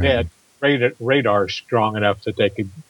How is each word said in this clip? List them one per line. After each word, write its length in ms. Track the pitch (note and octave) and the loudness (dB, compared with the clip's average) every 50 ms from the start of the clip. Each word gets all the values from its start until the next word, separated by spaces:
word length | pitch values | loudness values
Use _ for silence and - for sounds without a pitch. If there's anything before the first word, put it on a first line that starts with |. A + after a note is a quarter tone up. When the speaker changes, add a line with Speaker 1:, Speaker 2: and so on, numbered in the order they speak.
| F2+ | 2
Speaker 1:
they 60 | C#3 | 2
had 160 | C3 A#2+ - | 2 0 -2
Speaker 2:
man. 40 | E2 - _ _ _ _ _ | -4 -10 _ _ _ _ _
Speaker 1:
radar, 320 | - C#3+ C#3+ C3 A#2+ B2 - _ | 0 0 2 2 0 -2 -2 _
radar 480 | A#2 B2 C3+ C#3+ B2 A2 G#2 G2+ G2 F#2 | -2 0 0 2 2 2 2 2 0 -2
strong 460 | - - - _ A#2+ A#2 G#2+ G#2+ G#2+ | -6 -12 -8 _ 0 0 0 0 0
enough 280 | G#2+ G#2 G2+ G2 - - | 0 0 0 -2 -2 -6
that 100 | A2 G2+ | -8 -2
they 140 | - G#2+ G2+ | 0 -2 -2
could 200 | - - G#2 F#2+ F#2 D#3+ - | 0 -4 -8 -8 -10 -18 -20